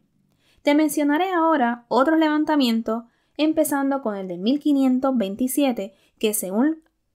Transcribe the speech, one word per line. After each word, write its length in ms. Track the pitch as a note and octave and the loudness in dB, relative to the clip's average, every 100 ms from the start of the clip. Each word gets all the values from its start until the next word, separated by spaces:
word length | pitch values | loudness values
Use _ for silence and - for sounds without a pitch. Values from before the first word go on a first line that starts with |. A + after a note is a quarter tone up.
| _ _ _ _ _ _ | _ _ _ _ _ _
Te 120 | D4 | 0
mencionaré 560 | D4 D#4 D4+ C#4+ D4 F#4+ | 2 2 0 0 0 0
ahora 540 | F4 D#4+ D4+ A#3 A#3 _ | 0 2 2 0 -4 _
otros 320 | A#3 D4 D#4+ | 0 2 2
levantamientos, 880 | D#4 D4+ D4+ D4+ B3 A3+ A3+ A3+ A#3 _ _ - | 2 0 0 2 2 0 -2 -6 -8 _ _ -2
empezando 640 | D#4 D#4 C#4+ C#4+ C#4 C#4 | 0 0 0 0 -2 -2
con 140 | A#3 G3 | -4 -6
el 100 | F#3+ | -8
de 120 | F3 | -4
mil 200 | G#3 C#4+ | -2 0
quinientos 580 | D4+ C#4 C4 B3+ C4+ C4 | 2 2 2 2 0 0
veintisiete, 800 | F#3+ G3+ B3+ D4 C#4 A#3+ G3 - _ _ | -2 -2 -2 0 0 -2 -10 -16 _ _
que 160 | G#3+ | -4
según 480 | G#3 F#3 G3+ D4 D#4+ _ _ _ | -4 -4 0 0 -2 _ _ _